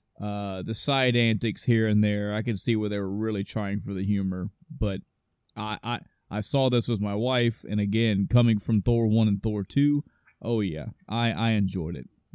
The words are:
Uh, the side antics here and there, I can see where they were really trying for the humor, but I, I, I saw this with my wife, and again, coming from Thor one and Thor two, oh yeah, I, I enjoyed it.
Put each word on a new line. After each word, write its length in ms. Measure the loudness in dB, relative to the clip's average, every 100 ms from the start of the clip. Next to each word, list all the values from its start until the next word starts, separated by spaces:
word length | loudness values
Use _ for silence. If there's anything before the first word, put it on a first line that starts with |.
| _ -10
Uh, 420 | -8 -6 -6 -6
the 120 | -6
side 440 | -6 -2 2 2 4
antics 480 | 2 2 -2 -2 2
here 220 | 2 4
and 140 | 2
there, 320 | 2 0 -4
I 80 | -4
can 140 | -4 -4
see 220 | 0 0
where 100 | 0
they 100 | -4
were 120 | -4
really 300 | -4 -4 -4
trying 380 | -4 -4 -4 -4
for 120 | -6
the 120 | -4 0
humor, 440 | 0 0 -4 -6 _ -16 -4
but 220 | -4 -4 -10 _ _ _ _ -10
I, 200 | -8 -8
I, 160 | -6 -8 -8 _ -8
I 100 | -6
saw 280 | -2 2 4
this 180 | 2 0
with 140 | -2
my 140 | -2 -2
wife, 500 | 0 2 2 0 -4
and 120 | -2
again, 460 | 0 2 2 2 4
coming 300 | 4 6 2
from 220 | 2 2
Thor 260 | 4 2 4
one 200 | 4 4
and 140 | 2
Thor 200 | 0 -4 -2
two, 400 | 2 2 2 -4 _ _ _
oh 200 | -2 0
yeah, 260 | -2 -4 -10 -12 -8
I, 220 | -2 0
I 160 | 0 0
enjoyed 460 | 2 0 -2 -6 -8
it. 100 | -12 _ _